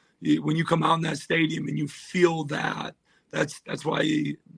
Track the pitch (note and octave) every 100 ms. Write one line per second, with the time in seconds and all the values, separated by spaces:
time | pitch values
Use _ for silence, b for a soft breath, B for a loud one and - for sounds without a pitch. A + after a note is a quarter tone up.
0 | b b D#3 D3+ D3+ D#3+ E3 E3 D#3+ E3
1 | D#3+ D3 - E3 D#3 D#3 - D3+ D3 -
2 | - F#3 F3 E3 D3 C#3+ - - - -
3 | _ _ _ - D3 - - E3 D3 D#3
4 | D#3 D3+ D3 D3 -